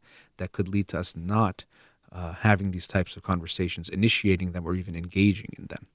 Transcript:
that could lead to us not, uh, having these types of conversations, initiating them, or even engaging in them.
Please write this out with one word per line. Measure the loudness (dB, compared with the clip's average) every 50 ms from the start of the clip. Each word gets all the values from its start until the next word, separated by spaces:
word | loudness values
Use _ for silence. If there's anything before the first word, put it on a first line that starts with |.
| _ _ -20 -20 -20 _ _ -8
that | -8 -4 -2
could | -4 -2 0
lead | 0 -2 -2 -2
to | -2 -4
us | -4 -6 -6
not, | -6 -2 0 2 4 4 2 0 -4 -12 _ _ _ _ _ _ _ _ _
uh, | -12 -10 -10 -10 -6
having | 0 4 4 4 4 2 0 -4
these | -4 -4 -2
types | 0 0 0 -2 -4
of | -8 -2
conversations, | -2 -2 0 -2 -4 -4 -2 -2 -2 -4 -6 -8 -6
initiating | 0 2 4 4 4 4 4 4 4 4 2 -2 -4
them, | -4 -4
or | -2 -2
even | -2 -4 -6 -8
engaging | -8 -8 -2 2 4 6 6 4 2 -2 -12 -14
in | -14 -14
them. | -14 -14 -14 -16 -18 _